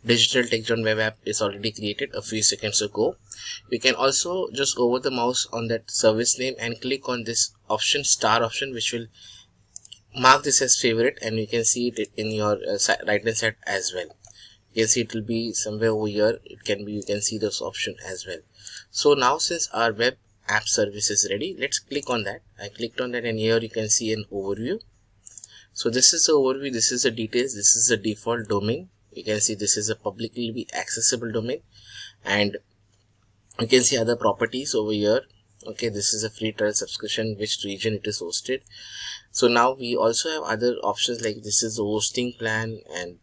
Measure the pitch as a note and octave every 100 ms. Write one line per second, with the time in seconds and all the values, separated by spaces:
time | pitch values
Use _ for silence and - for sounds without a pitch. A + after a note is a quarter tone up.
0 | A2+ A#2+ - C3 A#2+ A2+ A2 A#2 A2 G#2+
1 | A2 - - - G#2 G2+ G#2+ - G#2 G#2
2 | C#3 - - A2 G#2 G#2 G#2+ - G#2 G#2
3 | C3 - _ - - - - A#2+ C3 A#2
4 | C3+ - E3+ F#3 - A#2 C3 - A#2+ B2+
5 | C3+ B2+ A#2+ B2+ - A#2 A#2 A2+ - -
6 | A2 A2 A#2+ - B2+ B2+ A#2 A#2 B2+ C3+
7 | - B2 A2 A2+ - _ _ A2 - C#3+
8 | - - A2+ A2+ A2+ - C3+ A#2+ - A#2
9 | A2+ - - - _ _ _ - - -
10 | _ C3 B2+ C#3 D3 - B2+ - B2 A2+
11 | B2 - A2+ A2 G#2 A#2 A2 B2 A#2+ A#2
12 | G#2 - G#2+ G#2+ G#2 G#2 G2 G2+ - -
13 | G2+ G#2 A2 A2 A2+ G#2+ - G2 F2+ F2+
14 | F2 - - - - _ _ A2 A2 B2
15 | G#2+ A2+ G#2+ A2+ A#2 - A2 G#2+ A2+ G#2+
16 | G#2+ G#2 G#2+ - - - - G2+ G#2 G#2
17 | G2 G#2 - A2 G#2 - - - G#2+ F2+
18 | F#2 F#2 F#2 E2+ _ _ - - - -
19 | D3 C#3+ B2+ D#3+ - E3+ - G#2+ A#2 G#2
20 | B2 - _ _ - A2 - - G#2 G#2
21 | - G#2 G2+ G#2 E3+ F#3+ C3+ - _ C#3
22 | - A#2+ G2 B2 _ - G2+ - A#2 -
23 | B2+ A#2+ A#2 A2 A2 A2+ A2+ A2+ G#2+ -
24 | A2 A2 G2+ G2+ G2 G2+ A#2+ G#3+ - _
25 | _ _ - - - - - - A#2 B2
26 | - E3 - D3+ C3 C3+ C#3 A#2 - B2
27 | B2+ A#2 A2 A#2+ C3 A2 - - - A2
28 | G#2+ G#2 A2+ A#2 G#2+ G2+ G#2 C#3 F#3 _
29 | _ - - G#2+ G2+ G2+ G#2 A#2+ G#2+ G#2+
30 | G#2 G2+ A2+ B2 A#2 A2+ - - - -
31 | A2 A#2+ A#2 A2 A2+ C#3 _ - - -
32 | - _ - G3+ G3+ - _ _ _ _
33 | _ _ _ _ _ - A2+ B2+ A#2+ C3
34 | A2+ A#2 G#2+ - A2+ B2+ C#3+ A#2+ G#2+ G#2+
35 | G#2 A#2+ - _ _ _ - G#2 A#2 G2+
36 | G2 G#2+ A2 - A2 G#2+ G#2+ G#2+ G2 -
37 | G#2 - A2 G#2 G#2+ - G2+ G2 A2 G#2
38 | G#2+ G2+ E2+ - - C3 _ - - -
39 | - - _ - A#2+ A#2+ B2 C3+ A#2+ A#2+
40 | A2+ A#2 D#3+ D#3 - A2 B2 A#2 G2+ G2+
41 | - A#2 A2+ G#2+ G#2 - A2+ G#2+ G#2 G#2+
42 | - - B2 - A2+ A2 A2+ A2+ - E2+
43 | F2 F2